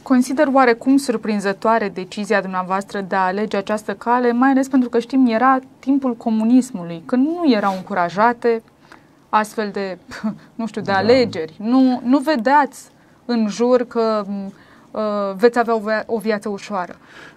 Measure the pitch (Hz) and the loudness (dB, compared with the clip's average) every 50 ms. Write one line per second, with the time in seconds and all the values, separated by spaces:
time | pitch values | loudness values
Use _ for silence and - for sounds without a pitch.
0 | - - 269 247 254 - 277 254 302 277 254 269 262 240 226 233 - 262 269 277 | -2 0 2 2 2 2 2 0 2 2 4 4 4 4 2 0 2 2 2 2
1 | 269 - 226 214 - 208 214 208 180 202 196 196 - 220 226 226 214 196 180 190 | 2 0 -4 -4 -2 -4 -4 -2 -2 -4 -4 -2 0 0 0 0 0 -4 -8 -8
2 | 185 185 - - 208 196 214 196 180 190 190 185 180 175 185 190 196 - - 202 | -12 -10 -8 -8 -4 -2 -2 -2 -2 -2 -6 -6 -6 -4 -4 -4 -4 -6 -8 -8
3 | 196 175 208 196 185 185 185 202 214 214 - 202 196 - 214 214 214 - 202 202 | -6 -4 -2 -2 0 0 -2 -2 -4 -4 -4 -4 -4 -4 -6 -6 -4 -8 -10 -6
4 | - 233 240 247 247 240 233 240 254 269 269 262 269 269 - 269 247 240 - 233 | -2 -2 0 2 2 2 2 2 4 4 4 2 0 2 0 0 0 2 0 -2
5 | 233 - - 269 262 240 220 220 247 262 269 262 262 - - _ - 262 277 277 | -2 0 2 2 2 4 2 2 4 4 2 2 0 -6 -20 _ -2 0 0 0
6 | 269 254 233 233 - 233 220 220 220 226 247 254 240 - - 180 170 170 170 165 | 0 -2 -4 -2 -4 -2 -2 0 2 4 4 4 4 2 -4 -10 -10 -10 -10 -10
7 | 165 - 254 247 269 302 330 349 349 294 233 208 202 202 190 185 180 - 202 196 | -8 -2 0 2 2 2 0 0 2 2 2 2 2 0 -2 -4 -6 -6 -2 -2
8 | 175 170 165 190 214 240 240 233 - 240 233 226 - _ _ _ _ - - - | -2 0 0 2 2 2 2 2 0 0 0 0 -4 _ _ _ _ -20 -20 -20
9 | _ _ _ _ _ - - 214 214 214 - - 214 202 190 208 196 190 180 175 | _ _ _ _ _ -2 -2 -2 -2 -2 -4 -6 -6 -6 -6 -6 -8 -8 -8 -12
10 | _ - - - - 220 - - - - _ - 226 220 - 220 190 185 196 190 | _ -18 -14 -8 -8 -8 -8 -8 -16 -20 _ -10 -10 -8 -8 -8 -4 -2 0 0
11 | 190 214 247 269 240 214 - 180 160 156 - - 208 226 247 262 262 262 254 247 | 4 4 4 4 4 2 -2 -6 -8 -8 -10 -8 -4 0 2 4 4 4 2 0
12 | 247 240 254 302 262 302 311 254 208 254 277 294 277 262 - - - - _ _ | 0 2 2 2 2 2 0 0 2 4 4 4 4 2 -2 -12 -20 -20 _ _
13 | _ _ _ _ _ - 240 226 220 208 190 180 240 247 254 240 247 240 - 233 | _ _ _ _ _ -4 -2 -2 0 -2 -2 0 2 2 4 2 2 0 -2 -2
14 | 226 220 220 214 202 190 202 202 196 196 190 - - _ - - _ _ - 214 | 0 0 0 -2 -4 -4 -8 -8 -10 -10 -14 -18 -20 _ -20 -20 _ _ -8 -6
15 | 214 214 208 208 202 196 196 190 214 240 240 247 233 220 233 220 202 214 220 214 | -6 -4 -4 -4 -4 -4 -4 2 2 2 2 2 0 0 -2 -4 -2 -4 -4 -4
16 | - - 226 226 190 220 214 202 208 226 202 196 - - 214 190 180 - - - | -4 -4 -6 -6 -2 -2 -4 -4 -4 -8 -10 -10 -10 -8 -8 -8 -8 -8 -12 -20
17 | _ - - - - - - | _ -20 -20 -20 -20 -20 -20